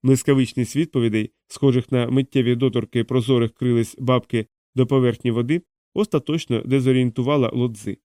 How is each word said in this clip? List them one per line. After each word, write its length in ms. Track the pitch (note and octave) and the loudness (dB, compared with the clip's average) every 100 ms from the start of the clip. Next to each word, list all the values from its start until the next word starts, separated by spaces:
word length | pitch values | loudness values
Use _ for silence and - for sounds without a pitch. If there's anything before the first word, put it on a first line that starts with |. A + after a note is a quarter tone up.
Блискавичність 720 | B2+ C3 - C#3 B2 - A#2 C#3 | 4 2 4 2 0 -2 -4 -4
відповідей, 540 | D#3+ C3+ A#2 G#2+ - _ _ | -2 -2 0 -2 -4 _ _
схожих 440 | - C#3 B2+ - | 0 2 2 0
на 180 | B2+ A#2+ | -4 0
миттєві 440 | C3 C3 C3+ A#2+ | -2 0 0 0
доторки 500 | A#2+ C3 A#2+ - A#2+ | 0 0 -2 -4 -4
прозорих 500 | A2 B2+ A2+ B2+ A2+ | 0 -2 2 0 0
крились 420 | _ B2 A#2+ A2 - | _ 0 0 -2 -4
бабки 480 | B2+ B2+ - A#2 G#2+ _ _ | 0 0 0 -6 -6 _ _
до 120 | B2+ B2 | -2 2
поверхні 440 | C3+ B2 A#2 A#2+ | 2 2 0 -2
води, 320 | A2+ A#2+ E3+ _ _ _ | -2 -2 -4 _ _ _
остаточно 680 | - G#3 D#3 - D#3+ - A#2 | -4 -2 -2 -2 -6 -2 -4
дезорієнтувала 880 | - C3+ C3 B2+ B2 A2 B2 D3 A#2 | 0 0 2 2 0 -2 0 0 0
Лодзи. 460 | B2 B2 G#2 G#2 F#2 | 0 -4 -4 -10 -12